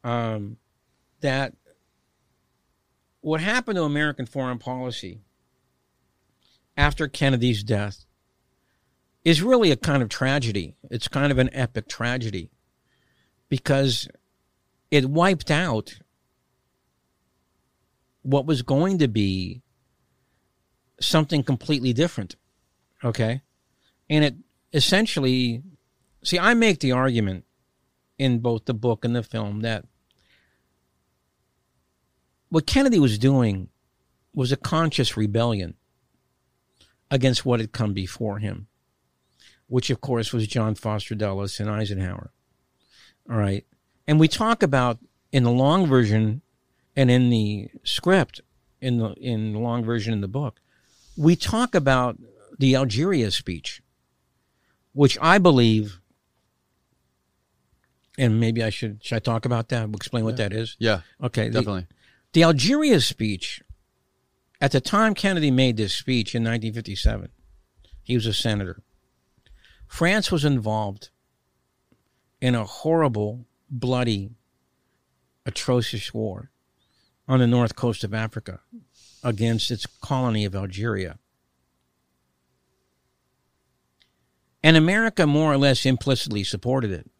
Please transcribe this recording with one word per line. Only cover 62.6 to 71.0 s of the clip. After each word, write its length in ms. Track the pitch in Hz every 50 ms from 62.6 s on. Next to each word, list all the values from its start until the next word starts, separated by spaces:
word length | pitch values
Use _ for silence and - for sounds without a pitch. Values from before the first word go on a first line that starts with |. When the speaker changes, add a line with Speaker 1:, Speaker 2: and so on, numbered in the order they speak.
| 123 185 269 294 311 294 240 147
Speaker 1:
speech, 600 | 120 - - _ 113 107 101 90 - - - - _ _ - _ _ _ _ _ _ _ _ _ _ _ _ _ _ _ _ _
at 100 | 147 143
the 100 | - 139
time 320 | - - - 202 220 220 202
Kennedy 380 | - - 196 190 170 151 143
made 260 | 127 127 131 127 117 110
this 160 | 110 98 -
speech 400 | - - - 131 120 110 - -
in 100 | 120 113
nineteen 300 | 113 117 117 107 113 107
fifty-seven, 560 | 107 - - 101 - - - 110 104 92 - _ _ _ _ _ _ _ _ _ _ _ _ - -
he 140 | - - 127
was 100 | 120 107
a 80 | 113 101
senator. 480 | - - 113 107 101 98 90 87 - _ _ _ _ _ _ _ _ _ _ _ _ _ _ - _ _ _ _ _ - -
France 440 | - - 165 170 196 220 196 -
was 140 | 190 160 143
involved 640 | 151 143 127 104 110 110 110 107 101 98 107